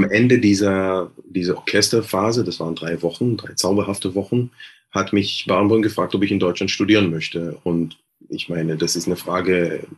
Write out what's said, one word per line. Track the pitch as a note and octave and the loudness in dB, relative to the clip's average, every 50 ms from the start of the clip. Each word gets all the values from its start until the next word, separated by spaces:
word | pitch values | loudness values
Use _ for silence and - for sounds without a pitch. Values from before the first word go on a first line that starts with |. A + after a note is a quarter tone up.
| G2 | 4
am | G2 | 4
Ende | G2 A2+ A#2+ B2 B2+ A2+ | 4 4 4 4 4 6
dieser, | G#2 G#2 G2+ F#2+ G#2 G2 F#2+ F#2+ F#2+ F#2+ F#2 F#2+ F2 - - - - - | 6 4 4 4 4 2 2 2 0 0 0 -2 -4 -6 -10 -18 -20 -8
dieser | - F#2 F2 F2+ F2+ - | -4 -2 -2 -2 -2 -4
Orchesterphase, | - - - G#2 G#2 - - A2+ A2 - - F#2 G2+ A2 A2+ B2 G#2+ | -4 0 0 2 2 2 2 0 0 0 -2 0 0 0 0 0 -2
das | F2+ E2+ - | -2 -4 -6
waren | E2 E2+ E2+ | -6 -6 -6
drei | - E2+ E2 E2+ D#2+ E2+ | -6 -6 -6 -4 -2 -2
Wochen, | E2+ - - B2 B2 A2+ | -4 -2 -2 -2 -2 -2
drei | G2+ - - - | -2 -4 -6 -4
zauberhafte | - - F#2 G2 G#2 G2 G2 G2 - - F#2+ F2+ | -2 0 2 2 2 0 0 -4 -4 -4 -4 -2
Wochen, | G2 F#2+ - A#2 B2 A#2+ B2 - - - - - _ _ _ | -4 -2 0 0 0 0 -2 -6 -14 -20 -20 -20 _ _ _
hat | - G2 G2 - - | -4 -2 0 2 2
mich | G2+ G2+ - - - - | 2 2 0 -2 -4 -2
Barenboim | - F#2+ F#2+ G2+ G#2 A2+ A2+ G#2+ | 0 2 4 4 4 4 4 4
gefragt, | G#2+ - - F2+ F2 - | 2 0 -2 -2 0 0
ob | G2 G2+ | 0 0
ich | G2 G2+ | 2 2
in | F#2+ | 2
Deutschland | F#2 F2+ F2 - G2 F#2 | 2 0 0 0 -2 -4
studieren | - - G#2 G2 G#2+ G#2+ G2 F2 | -2 0 2 4 4 4 4 2
möchte. | E2 D#2+ D#2+ - - E2+ E2+ E2 D2+ - _ | 0 -2 -6 -6 -6 -6 -6 -8 -8 -6 _
Und | F2 E2+ E2+ E2 D#2+ - - _ _ _ _ - - | -2 0 0 0 -2 -6 -12 _ _ _ _ -14 -10
ich | - - - - | -10 -10 -8 -6
meine, | F2 E2+ D#2+ E2 D#2+ D#2 | -4 -4 -2 -2 -2 -2
das | G#2+ - - | -2 -2 -2
ist | F2 D#2+ | -2 -2
eine | F#2+ F2+ | -4 -4
Frage, | F2 - E2+ F2 F#2 F2+ F#2 F#2 F2 F2 E2 D#2+ - - - - | -4 -4 -4 -4 -2 0 0 2 2 2 0 -2 -6 -8 -12 -16